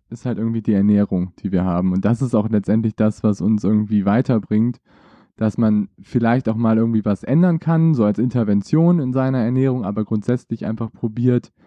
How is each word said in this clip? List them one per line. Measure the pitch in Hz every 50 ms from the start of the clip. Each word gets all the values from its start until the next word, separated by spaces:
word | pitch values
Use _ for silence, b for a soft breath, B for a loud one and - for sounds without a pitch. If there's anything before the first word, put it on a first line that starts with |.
| _ _
ist | 123 - -
halt | 127 110 95
irgendwie | 113 113 113 113 107
die | 113 104
Ernährung, | 98 101 104 104 101 101 - 95 90 90 90 -
die | _ - 92
wir | 95 90 92
haben. | 92 85 90 92 92 90
Und | 95 95
das | 104 120 - 139
ist | 120 -
auch | 107 104 110
letztendlich | 110 104 98 - 107 113 110 110 -
das, | - 107 107 - - -
was | 107 98 -
uns | 85 104 110 104 -
irgendwie | 98 107 107 107 104 107 104 95
weiterbringt, | 98 104 123 127 - 123 107 98 - 107 107 113 123 120 - b b b b b b b b b b b
dass | - 110 107 - -
man | 117 110 107 104 98 - _ -
vielleicht | - - - 120 117 117 120 131 - 113
auch | 113
mal | 113 117 113 110 113
irgendwie | 113 117 113 110 101
was | 110 101 - -
ändern | - 135 165 180 180 165 156
kann, | - 160 165 160 160 165 151
so | 120 107
als | 104 101
Intervention | - 123 123 117 123 110 104 101 101 - - - 156 165 175 175 170
in | 135 127 127
seiner | 131 131 135 135 127
Ernährung, | 110 120 127 131 135 135 127 127 110
aber | 98 101 110 107
grundsätzlich | - 110 107 - - 123 123 - - 117 - -
einfach | 110 110 110 117 110
probiert, | - - - 110 107 117 120 127 123 120 - - b b b